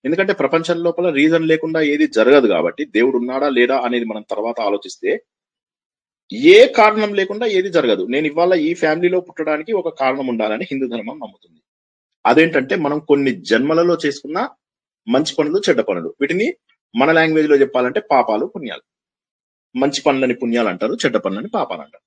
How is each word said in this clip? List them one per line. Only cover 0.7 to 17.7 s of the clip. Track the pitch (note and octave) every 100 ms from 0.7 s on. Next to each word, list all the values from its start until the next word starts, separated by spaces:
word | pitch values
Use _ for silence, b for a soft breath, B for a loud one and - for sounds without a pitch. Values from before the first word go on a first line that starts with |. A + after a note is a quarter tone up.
| E3+
లోపల | E3+ E3 F3+
రీజన్ | C#3+ D#3 E3
లేకుండా | D#3+ D#3+ D#3+ D#3+
ఏది | D3+ D3 D3+
జరగదు | A2 A2 C#3+ A#2
కాబట్టి, | F2 E2 -
దేవుడు | - G#2+ B2+ B2+
ఉన్నాడా | A#2+ C3 C#3+
లేడా | B2 B2 C3
అనేది | B2 A#2+
మనం | A2+ A2 G#2+
తర్వాత | G#2 A2+ A#2
ఆలోచిస్తే | G#2 G2+ F#2 - F#2 G#3+ _ _ _ _ _ _ _ _ _ _ _
ఏ | - D3 G3+ C4
కారణం | - G#3+ G#3+ G#3
లేకుండా | G3+ F#3+ G#3 A#3
ఏది | F#3+ F#3+
జరగదు. | E3+ B2+ G2+ F#2+
నేను | C3+ D#3
ఇవాళ | D3+ F3
ఈ | F3+ D3+
ఫ్యామిలీలో | E3+ D#3+ D#3+ F3 F3+
పుట్టడానికి | F3+ - D#3 D3+ D#3
ఒక | G#3 E3 -
కారణం | C3 C3+ C3
ఉండాలని | A2+ A2 G#2+ -
హిందూ | C3+ C3
ధర్మం | A#2 G#2+ D3+
నమ్ముతుంది. | A2 _ F2 E2 _ _ _ _ _ _ -
అదేంటంటే | C3+ E3 E3 - F#3+
మనం | D3 D3
కొన్ని | D3+ C#3+ C3+ G2+
జన్మలలో | - A2+ C#3 D#3+ F3 E3 D3+
చేసుకున్న | C3+ C#3 E3+ C4+ _ _ _ _ _ A2
మంచి | B2+ D#3
పనులు, | - D3+ F#3 G3+
చెడ్డ | B2+
పనులు, | G#2 F2+ E2 -
వీటిని | C#3+ F3 B3+ - _ _ _ -
మన | D3
లాంగ్వేజ్ | E3 D#3+ D#3+ D3+
లో | C#3+
చెప్పాలంటే | C3+